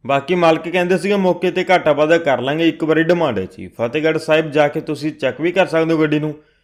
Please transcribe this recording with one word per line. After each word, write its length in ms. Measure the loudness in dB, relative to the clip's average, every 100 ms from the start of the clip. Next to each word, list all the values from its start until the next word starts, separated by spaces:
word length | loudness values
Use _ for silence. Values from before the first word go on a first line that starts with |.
ਬਾਕੀ 300 | 0 -2 0 2
ਮਾਲਕ 320 | 4 2 0
ਕਹਿੰਦੇ 300 | -2 0 0
ਸੀਗੇ 180 | 0 0
ਮੌਕੇ 320 | 0 0 -2
'ਤੇ 140 | -2 2
ਘਾਟਾ 220 | 2 2
ਵਾਧਾ 260 | 2 2 2
ਕਰ 200 | 2 0
ਲਾਂਗੇ, 280 | -2 0 0
ਇੱਕ 160 | 0
ਵਾਰੀ 180 | 0 2
ਡਿਮਾਂਡ 340 | 2 2 0 -2
ਹੈ 80 | -6
ਜੀ। 200 | -12 -16
ਫਤਿਹਗੜ੍ਹ 480 | -6 -4 0 0 -2
ਸਾਹਿਬ 320 | 0 0 2
ਜਾ 180 | 0 0
ਕੇ 120 | 0
ਤੁਸੀਂ 300 | -8 -6 -6
ਚੈੱਕ 280 | -4 -6 -2
ਵੀ 120 | -2
ਕਰ 140 | 0 0
ਸਕਦੇ 280 | 0 0
ਹੋ 60 | 0
ਗੱਡੀ 180 | 0 0
ਨੂੰ, 160 | -4 -8 _ _